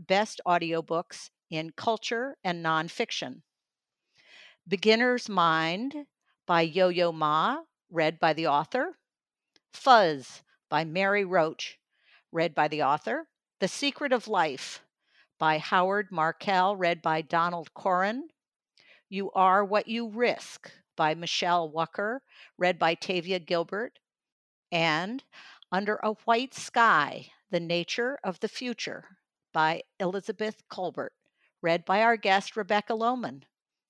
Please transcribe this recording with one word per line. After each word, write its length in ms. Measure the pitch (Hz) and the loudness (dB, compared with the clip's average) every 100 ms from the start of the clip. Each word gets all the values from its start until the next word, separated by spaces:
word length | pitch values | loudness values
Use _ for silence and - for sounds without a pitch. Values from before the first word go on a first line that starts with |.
best 400 | 165 190 220 - | 0 0 0 -4
audiobooks 880 | 180 175 165 165 - 165 - - - _ - | 0 0 0 -4 -2 -4 -4 -12 -20 _ -10
in 220 | 160 160 - | -8 -8 -4
culture 600 | - 214 - 233 269 - | -2 -2 -2 -4 -6 -6
and 220 | 185 170 | -6 -4
nonfiction. 760 | 165 160 160 - - - 135 131 _ _ _ _ _ _ _ _ _ - - _ - | 0 0 -2 -4 -6 -6 -10 -12 _ _ _ _ _ _ _ _ _ -20 -20 _ -6
Beginner's 600 | 196 202 220 247 247 - | 0 4 4 4 0 -2
Mind 680 | 190 170 160 160 185 269 294 285 _ _ _ | 2 2 2 0 -4 -6 -10 -14 _ _ _
by 180 | - 170 | 0 2
Yo-Yo 500 | 165 165 185 175 175 | 2 2 2 4 0
Ma, 460 | 160 156 156 196 294 320 _ _ | 0 2 2 2 -2 -8 _ _
read 300 | 165 156 165 | 0 0 2
by 140 | 165 | 0
the 160 | 151 160 | 2 2
author. 500 | 143 160 247 339 - _ _ _ _ _ _ _ | 0 0 -2 -4 -8 _ _ _ _ _ _ _
Fuzz 680 | - 277 233 175 143 - - _ _ - | 0 6 8 6 0 -8 -20 _ _ -4
by 160 | 151 | -4
Mary 400 | 160 170 196 202 | -2 -2 0 0
Roach, 540 | 185 180 160 - - - _ _ _ _ _ | 2 2 2 -2 -12 -14 _ _ _ _ _
read 240 | 165 170 | -2 0
by 140 | 156 151 | 0 0
the 140 | 151 | 2
author. 440 | 139 147 220 277 330 _ _ - | 0 0 -2 -6 -8 _ _ -6
The 80 | 190 | -4
Secret 460 | - 277 - 285 | -2 -4 -4 -2
of 160 | 247 - | -2 0
Life 520 | 196 160 131 - - _ _ _ _ _ - | 0 0 -2 -12 -16 _ _ _ _ _ -2
by 180 | 160 156 | 0 0
Howard 540 | - 190 185 202 196 | 0 2 2 0 -2
Markel, 640 | 175 160 - 185 190 185 202 | -2 -2 -2 0 2 2 2
read 260 | 175 170 | 0 0
by 200 | 165 160 | -2 -2
Donald 520 | 160 170 175 170 151 | 0 0 0 -2 -10
Corrin. 460 | - 196 180 196 247 330 _ _ _ _ _ _ _ - | -6 0 2 0 -4 -10 _ _ _ _ _ _ _ -10
You 240 | 196 196 | -8 -4
Are 320 | 190 185 190 | 2 4 4
What 240 | 202 208 - | 2 0 -2
You 200 | 233 233 | -6 -6
Risk 640 | 214 233 - - - - - _ - | -2 0 0 -8 -18 -20 -20 _ -2
by 200 | 156 160 | 0 0
Michelle 520 | 170 - 180 175 160 | -4 -2 0 0 0
Wucker, 500 | 156 160 - 208 262 - - - - | -4 -4 -4 -4 -6 -12 -20 -20 -2
read 220 | 180 175 | 0 2
by 160 | 165 | 0
Tavia 460 | 170 - 185 165 185 | 0 -2 -4 -2 -4
Gilbert. 580 | 156 170 170 196 254 - _ _ _ _ _ _ _ | -2 -2 -2 -6 -8 -12 _ _ _ _ _ _ _
And 540 | 170 165 156 185 262 - - - - _ | 0 2 2 -2 -8 -12 -20 -20 -20 _
Under 240 | 185 208 214 | -4 -2 -2
a 100 | 214 214 - | -2 -2 2
White 260 | 233 262 | 2 0
Sky, 760 | - - 247 226 165 143 - - _ _ | -10 -2 4 6 6 2 -4 -14 _ _
The 80 | 175 | -4
Nature 600 | 170 170 170 - 240 285 | -2 -4 -4 -4 -4 -6
of 160 | 196 175 | -8 -6
the 80 | 214 | -8
Future 580 | - 247 233 - - - _ _ _ _ | -8 -8 -8 -10 -12 -16 _ _ _ _
by 260 | 165 156 170 - - | 0 0 0 -8 -6
Elizabeth 640 | 180 196 202 196 214 214 - | -4 -4 -6 -6 -6 -8 -14
Kolbert, 440 | - 175 - - - _ _ _ _ | -8 -8 -6 -10 -12 _ _ _ _
read 240 | 170 170 165 | 0 0 2
by 160 | 196 | 4
our 160 | 226 226 | 4 4
guest, 360 | 208 190 - | 2 2 0
Rebecca 380 | 226 185 208 - | -6 0 0 0
Lohman. 520 | 220 226 254 139 135 - _ _ _ | -2 -2 -2 -6 -12 -20 _ _ _